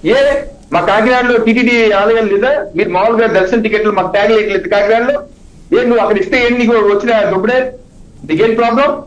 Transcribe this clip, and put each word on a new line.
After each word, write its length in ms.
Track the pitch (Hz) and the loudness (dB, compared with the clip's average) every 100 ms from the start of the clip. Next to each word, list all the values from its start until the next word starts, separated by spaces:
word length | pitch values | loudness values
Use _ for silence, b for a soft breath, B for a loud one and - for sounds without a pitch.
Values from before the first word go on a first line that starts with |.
| 160 | 0
ఏ 120 | 539 277 151 - - - | 0 2 -2 -6 -16 -4
మా 80 | 165 | -2
కాకినాడలో 560 | 214 202 226 254 247 240 226 | 0 0 2 0 2 0 2
టీటీడీ 460 | 226 247 233 220 | 2 2 2 2
ఆలయం 360 | 196 208 226 214 | 2 2 0 0
లేదా? 180 | 196 247 294 - 156 | 0 0 -2 -4 -4
మీరు 140 | 180 | -2
మామూలుగా 380 | 180 214 226 226 190 | 0 0 2 2 0
దర్శన 220 | 180 233 | 0 0
టికెట్లు 300 | 214 208 214 | 0 -2 -2
మాకు 200 | 196 175 | -2 -2
ట్యాగ్ 200 | 202 214 | 0 2
వేయట్లేదు 360 | 220 208 196 - | 2 0 -4 -2
కాకినాడలో? 480 | 202 202 226 247 285 - - - - - 208 | 0 2 0 0 -4 -6 -20 -20 -20 -2 0
ఏ 60 | |
నువ్వు 180 | 247 233 | 2 0
అక్కడ 140 | 202 208 | 0 0
ఇస్తే 200 | 185 262 240 | 0 0 0
ఏంటి 140 | 240 | 0
నీకు 140 | 226 233 202 | 0 2 2
వచ్చిన 260 | 202 240 220 202 | 0 0 0 0
దొబ్బుడే? 280 | 190 208 254 262 - - - - - - | -2 0 -2 -2 -8 -20 -20 -20 -20 -6
నీకేం 260 | 160 226 226 | 0 0 2
ప్రాబ్లం? 280 | 233 233 285 - | 0 0 0 -2